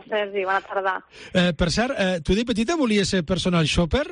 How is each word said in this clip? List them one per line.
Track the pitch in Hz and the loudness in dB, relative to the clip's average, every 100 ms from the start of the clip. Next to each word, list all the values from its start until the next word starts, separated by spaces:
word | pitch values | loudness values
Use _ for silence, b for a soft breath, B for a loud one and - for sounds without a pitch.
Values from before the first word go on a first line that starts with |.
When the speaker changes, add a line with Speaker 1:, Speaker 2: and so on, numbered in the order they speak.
| - | -2
Speaker 1:
Sergi, | 214 202 202 | -4 -2 -2
bona | 185 190 - | 0 -2 -2
tarda. | 196 190 185 - B B | -2 -2 -4 -8 B B
Speaker 2:
Eh, | 185 180 | 0 2
per | 160 170 | 2 0
cert, | 202 254 277 | 0 -2 0
eh, | 185 180 151 | -2 -2 0
tu | |
de | 196 247 | 0 0
petita | 208 233 339 | 0 0 0
volies | 247 208 170 | 2 2 2
ser | 190 | 0
personal | 156 185 190 175 151 | 0 -2 2 2 2
shopper? | - 170 247 302 | 2 2 0 -2